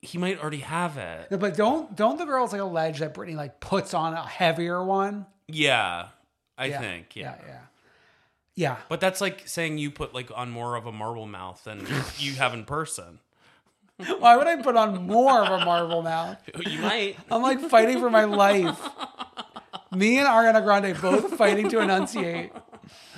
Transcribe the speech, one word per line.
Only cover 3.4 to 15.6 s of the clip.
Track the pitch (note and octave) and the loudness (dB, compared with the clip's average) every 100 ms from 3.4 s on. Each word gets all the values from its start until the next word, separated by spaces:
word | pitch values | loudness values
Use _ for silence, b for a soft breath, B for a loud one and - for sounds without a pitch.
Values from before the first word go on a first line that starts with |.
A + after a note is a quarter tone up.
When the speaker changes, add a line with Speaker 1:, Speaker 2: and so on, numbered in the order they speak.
| C#3+ - | -12 -14
Speaker 2:
puts | - G3 G3 F3 | -4 -4 -2 -4
on | D#3+ | -2
a | E3 | -4
heavier | - - F3 D#3 E3+ F3+ | -10 0 0 2 -2 -4
one? | F#3 F#3+ G3 G3+ F#3+ _ - | 0 0 0 -6 -12 _ -12
Speaker 1:
Yeah, | D#3 C#3+ B2 G2 F2 F#2 _ _ _ _ - | 0 2 2 0 -4 -10 _ _ _ _ -10
I | C3 | -8
Speaker 2:
Yeah, | C#3 | -6
Speaker 1:
think, | A2+ E2+ E2 A2 | -8 -10 -14 -16
yeah. | - - | -14 -16
Speaker 2:
yeah, | - | -20
yeah. | - - _ b b b b b b _ | -20 -20 _ b b b b b b _
Yeah. | - D3+ A#2+ - | -6 -4 -4 -10
Speaker 1:
But | E3+ | -2
that's | F#3+ F#3 | -2 -2
like | G3 - - | -6 -6 -12
saying | - E3 D3+ | -6 -4 -4
you | D3 | -6
put, | - C#3 | -8 -10
like, | B2+ B2 A2+ | -10 -12 -10
on | B2 | -10
more | A#2 A#2+ A#2+ | -8 -6 -8
of | A2+ | -8
a | |
marble | G#2+ G#2+ A#2 A2 | -10 -10 -10 -12
mouth | G2 F#2 F#2 | -12 -14 -14
than | - G#2 F#2 C#3 | -16 -14 -8 -6
Speaker 2:
<laughs> | C3+ - | -8 -8
Speaker 1:
you | C#3 | -10
have | C3+ C3 | -2 -4
in | A#2+ G#2+ | -4 -8
person. | C#3+ D#3 - F2 E2 _ b b b b _ _ _ - F#4+ | -8 -8 -10 -14 -20 _ b b b b _ _ _ -8 4
Speaker 2:
Why | A#3+ A#3+ | 8 8
would | D#4 | 6
I | E4 | 0
put | C4 A#3 | 2 2
on | G#3+ F#3 F3+ | 2 -2 0
more | A3 C4 B3 | 4 6 6
of | F#3+ F#3 | 4 2